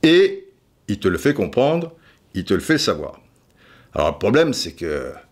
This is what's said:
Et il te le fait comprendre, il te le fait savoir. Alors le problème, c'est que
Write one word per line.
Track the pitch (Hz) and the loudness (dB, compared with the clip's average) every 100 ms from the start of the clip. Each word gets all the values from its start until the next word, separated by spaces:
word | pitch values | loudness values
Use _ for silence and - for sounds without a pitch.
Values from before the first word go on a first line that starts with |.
Et | 160 175 196 - - _ _ _ - | 6 6 4 0 -16 _ _ _ -8
il | 101 | -2
te | 95 | 0
le | 85 | 0
fait | 104 | 0
comprendre, | 92 90 120 139 165 165 - _ _ _ | 0 -2 2 2 0 -4 -14 _ _ _
il | 95 | -10
te | - | -2
le | 92 | -2
fait | 73 156 | 2 0
savoir. | - 80 71 - _ _ _ _ _ - _ | 0 -2 -6 -14 _ _ _ _ _ -20 _
Alors | - 78 | -2 -2
le | 82 | 0
problème, | 98 135 160 | 0 2 2
c'est | 120 87 | 0 -8
que | - 82 73 65 - _ | -8 -6 -6 -6 -12 _